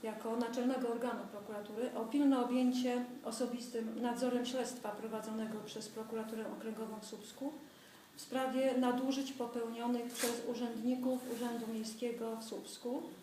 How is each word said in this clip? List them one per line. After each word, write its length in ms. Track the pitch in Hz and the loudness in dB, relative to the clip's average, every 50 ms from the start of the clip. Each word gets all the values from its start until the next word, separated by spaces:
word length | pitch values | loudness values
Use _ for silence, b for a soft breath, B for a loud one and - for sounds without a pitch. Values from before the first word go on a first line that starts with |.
| - | -4
jako 320 | 220 214 - - 226 226 | -6 -6 -4 -2 0 2
naczelnego 540 | 247 240 226 247 254 240 254 269 247 254 233 | 2 2 2 2 2 4 4 4 4 2 2
organu 300 | 233 - 254 240 220 208 - - | 2 2 2 0 0 -2 -4 -6
prokuratury 580 | - 202 202 - 214 208 208 214 214 214 247 247 - | -8 -10 -8 -6 -6 -6 -6 -6 -2 -2 -2 -2 0
o 100 | 220 226 | -2 -4
pilne 340 | 226 - 285 285 277 269 247 | 2 4 6 8 8 8 8
objęcie 680 | 240 240 247 254 254 247 247 247 254 247 247 247 247 - - - - | 6 6 6 6 6 6 6 6 4 4 4 2 0 -2 -6 -6 -6
osobistym 760 | 240 226 - 262 233 240 240 - - - 233 226 220 - 220 | -4 0 0 0 0 0 -4 -6 -4 -4 -2 -2 -2 -2 0
nadzorem 440 | 240 240 240 240 254 240 240 247 247 | 0 0 2 2 2 2 2 2 0
śledztwa 440 | - 254 262 233 - - - - 208 | 2 0 0 0 -2 -4 -6 -6 -6
prowadzonego 720 | 208 - - 220 220 220 - 220 220 220 220 220 220 214 202 | -6 -4 -6 -4 -4 -4 -4 -2 -2 -2 -2 -2 -4 -6 -6
przez 240 | - - 220 214 - | -6 -8 -8 -8 -8
Prokuraturę 560 | - 220 220 220 226 226 220 220 226 220 220 - - - | -6 -8 -6 -4 -4 -4 -4 -2 -4 -4 -4 -4 -6 -6
Okręgową 420 | - 220 220 220 220 - 220 214 | -4 -6 -4 -4 -4 -6 -6 -8
w 40 | - | -8
Słupsku 480 | - - - - - - - 269 285 302 - B B B B B B B B B B B | -10 -10 -10 -12 -14 -10 -4 -4 -4 -4 -6 B B B B B B B B B B B
w 60 | - | -16
sprawie 560 | - - 240 262 262 254 - 254 262 262 247 247 | -12 -4 0 0 0 2 2 4 4 4 6 6
nadużyć 540 | 254 247 247 254 262 269 277 277 269 - | 6 6 4 4 2 2 2 0 0 -2
popełnionych 800 | - - 240 233 - 240 233 226 226 233 240 240 247 240 233 240 - | -2 -4 -4 -2 -2 -2 -2 -2 -2 -2 0 2 2 2 0 -2 -2
przez 280 | - - 233 233 - - - | 0 0 0 0 0 -2 -2
urzędników 680 | 240 226 247 233 226 214 220 247 254 254 247 254 254 254 - - 233 | -2 -2 -2 -2 -2 0 2 2 2 2 2 2 2 0 0 -4 -4
Urzędu 320 | 220 247 240 233 233 226 220 226 | -2 -2 -2 -2 -2 -2 -2 -2
Miejskiego 640 | 220 220 - - - 247 240 226 - 226 226 220 220 | -4 -4 -4 -4 -4 -2 -2 -2 -2 -2 -4 -4 -4
w 60 | - | -6
Słupsku 580 | - 202 - - - - - - 240 247 311 339 339 - - | -6 -8 -8 -8 -10 -12 -6 -4 -2 -2 -2 -4 -6 -10 -14